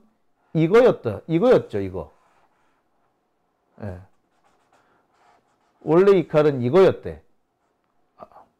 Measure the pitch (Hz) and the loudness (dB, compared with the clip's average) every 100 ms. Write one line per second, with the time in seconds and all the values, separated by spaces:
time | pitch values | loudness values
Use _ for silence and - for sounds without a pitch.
0 | _ _ _ _ _ 165 160 214 247 175 | _ _ _ _ _ -4 2 4 4 0
1 | 117 98 - 165 233 196 - 104 98 92 | -6 -12 -6 -2 2 2 0 -8 -10 -12
2 | 76 _ _ _ _ _ _ _ _ _ | -16 _ _ _ _ _ _ _ _ _
3 | _ _ _ _ _ _ _ _ 104 92 | _ _ _ _ _ _ _ _ -18 -18
4 | 95 _ _ _ _ _ _ _ _ _ | -20 _ _ _ _ _ _ _ _ _
5 | _ _ _ _ _ _ _ _ - 160 | _ _ _ _ _ _ _ _ -2 2
6 | 196 196 156 156 151 135 120 160 180 117 | 2 2 0 -2 0 -2 -2 2 2 0
7 | - 78 _ _ _ _ _ _ _ _ | -10 -18 _ _ _ _ _ _ _ _
8 | _ _ - _ _ _ | _ _ -20 _ _ _